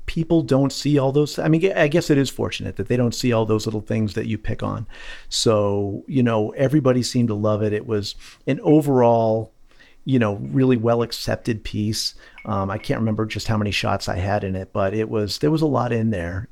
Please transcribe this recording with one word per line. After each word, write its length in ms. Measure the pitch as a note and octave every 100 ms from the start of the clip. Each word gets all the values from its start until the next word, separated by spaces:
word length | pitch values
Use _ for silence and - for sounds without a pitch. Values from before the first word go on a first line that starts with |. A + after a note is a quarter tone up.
| -
people 340 | - D#3+ E3
don't 320 | C3+ C3+ C#3
see 240 | - C#3 D3
all 140 | C3
those. 260 | C#3 D3 -
I 100 | D#3
mean, 220 | D#3+ F#3 G3
I 120 | D3+
guess 200 | E3+ E3
it 80 | C#3+
is 140 | C3+
fortunate 460 | - G#2+ - G#2 -
that 120 | G2
they 80 | B2
don't 180 | A#2+
see 200 | - B2+
all 100 | A2+
those 220 | G#2+ A2 A2
little 160 | A2
things 320 | - A2+ G#2+
that 120 | A2 A#2
you 120 | A2
pick 240 | - A2+
on. 240 | G#2 G2+ A2 - - - -
So, 760 | - A#2+ G#2+ G2+ G2+ G2+ - -
you 160 | C#3
know, 260 | A#2+ A2+ G#2+
everybody 500 | - C3+ D3+ C3 B2+
seemed 260 | A#2 B2+ A#2
to 60 |
love 280 | G#2 G#2+ G#2+
it. 120 | G#2+
It 120 | G#2 A#2
was 280 | G#2+ G#2 - - - -
an 120 | C3+
overall, 920 | E3 D3+ C#3+ C3 A#2 A#2 A2+ A2+ A2 _ - - - - -
you 120 | C3
know, 180 | A2 G2+
really 420 | C3+ C#3 C3 B2
well 240 | A2+ A#2
accepted 600 | A2+ - - A2 - A2
piece. 520 | - G#2+ G#2+ G#2+ - - - - -
Um, 240 | G2+ G2
I 80 | G2+
can't 220 | - C3
remember 260 | A2 G#2+ A2
just 220 | G#2+ -
how 100 | A2
many 120 | G#2
shots 380 | F#2 G#2+ G2+ -
I 80 | G2+
had 280 | F#2+ G#2
in 120 | G2 F#2+
it, 160 | F#2+
but 220 | G#2 G2
it 160 | G#2+ A2
was, 280 | A2+ G2+ -
there 120 | D3+
was 120 | D#3
a 40 | D#3
lot 260 | B2 A#2+
in 180 | A#2 A2+
there. 380 | G2+ E2+ F#2 A#2+